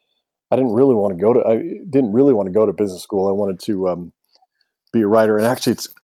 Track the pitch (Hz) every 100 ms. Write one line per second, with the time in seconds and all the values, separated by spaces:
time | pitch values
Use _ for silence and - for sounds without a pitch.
0 | _ _ _ _ _ 120 131 107 139 113
1 | 101 87 104 123 110 110 170 208 196 139
2 | 120 110 139 113 98 98 107 90 101 90
3 | - 101 98 98 101 87 - 98 92 87
4 | 85 - _ _ _ _ _ _ _ 117
5 | 101 110 110 107 113 131 - 101 - -